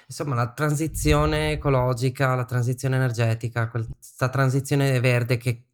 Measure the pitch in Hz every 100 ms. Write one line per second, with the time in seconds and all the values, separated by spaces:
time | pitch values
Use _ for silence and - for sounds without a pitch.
0 | - - 151 123 117 - 151 147 156 -
1 | 151 147 151 151 156 151 147 131 127 123
2 | 131 120 135 127 123 123 120 127 135 131
3 | 131 117 117 113 120 117 113 117 113 -
4 | - - 131 131 135 135 139 143 139 131
5 | 123 123 117 123 127 117 _